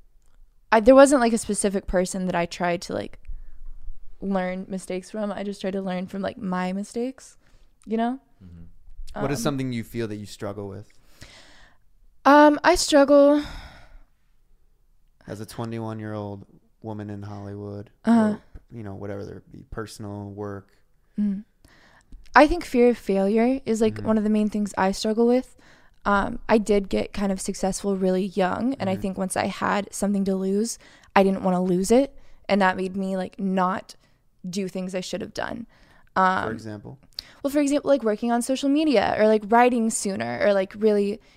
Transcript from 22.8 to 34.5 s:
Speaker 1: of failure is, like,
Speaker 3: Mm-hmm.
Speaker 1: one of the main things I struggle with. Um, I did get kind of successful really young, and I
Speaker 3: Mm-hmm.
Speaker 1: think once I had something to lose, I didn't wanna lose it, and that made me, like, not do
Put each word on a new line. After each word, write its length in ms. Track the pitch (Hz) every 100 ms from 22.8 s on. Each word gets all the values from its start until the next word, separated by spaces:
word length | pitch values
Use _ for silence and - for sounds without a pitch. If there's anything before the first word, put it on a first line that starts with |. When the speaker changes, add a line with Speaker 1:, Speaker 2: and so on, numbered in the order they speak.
| 240
Speaker 1:
of 80 | 233
failure 600 | - 196 196 220 240 269
is, 160 | - 220
like, 140 | 220
Speaker 3:
Mm-hmm. 120 | 214 208
Speaker 1:
one 120 | 220
of 60 |
the 60 | 208
main 180 | 214 214
things 240 | 208 208 -
I 120 | 190
struggle 340 | 196 220 214 233
with. 280 | 247 - - - - _ _
Um, 340 | - 202 - 233 -
I 100 | 214
did 300 | 202 202 196
get 240 | 214 -
kind 180 | - 196
of 80 | 190
successful 560 | - 190 190 185 202 190
really 300 | 185 185 202
young, 480 | 202 185 196 233
and 140 | 269 190
I 60 |
Speaker 3:
Mm-hmm. 80 | 190
Speaker 1:
think 160 | 202 190
once 180 | 190 208
I 100 | 202
had 420 | - 214 196 202
something 320 | - 196 202
to 100 | 196
lose, 440 | 190 190 202 233 - - - -
I 80 | 202
didn't 200 | 196 190
wanna 200 | 190 180
lose 280 | 185 180 190
it, 260 | 233 277 - - - -
and 120 | 196
that 140 | 190 185
made 200 | 185 190
me, 200 | 190 190
like, 220 | 185 -
not 560 | 196 185 180 196 - - _ _ _ _
do 180 | 185